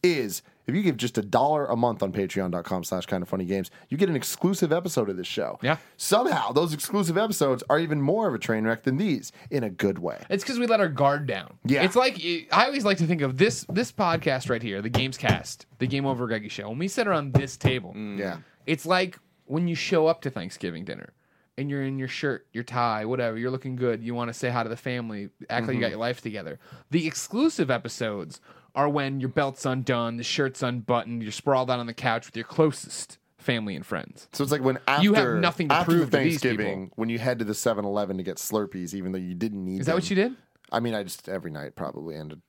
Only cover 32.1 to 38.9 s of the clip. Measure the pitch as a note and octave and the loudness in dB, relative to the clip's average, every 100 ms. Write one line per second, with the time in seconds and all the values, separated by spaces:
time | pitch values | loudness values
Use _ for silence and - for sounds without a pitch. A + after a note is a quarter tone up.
32.1 | A2+ - A2+ A2+ - D#3 C#3 - - - | 0 -4 -10 -6 4 4 4 -10 -12 -12
33.1 | - _ _ - A#2+ G#2+ E2 - F#2 - | -16 _ _ -2 -2 -2 -6 -6 -6 -6
34.1 | - - - C#3 D3 C3 C3 - C#3+ G3 | -18 -16 -4 -2 2 2 2 2 4 6
35.1 | G#3+ B2+ E3+ F3 E3+ D#3 D3+ E3+ E3+ C#3 | 6 4 4 2 2 2 4 6 4 6
36.1 | C#3+ C#3 D#3 C3 A2 G#2 F#2+ F#2+ - A2+ | 4 4 2 2 2 -2 -4 -8 -4 -2
37.1 | A#2 B2 A#2+ G#2+ G#2+ B2 G#2 G2+ G2+ G2+ | 0 0 0 -2 0 0 0 0 0 -2
38.1 | F#2+ F#2 E2 - G#2+ G2+ F#2+ F2 | -2 -4 -8 -2 -2 -2 -6 -6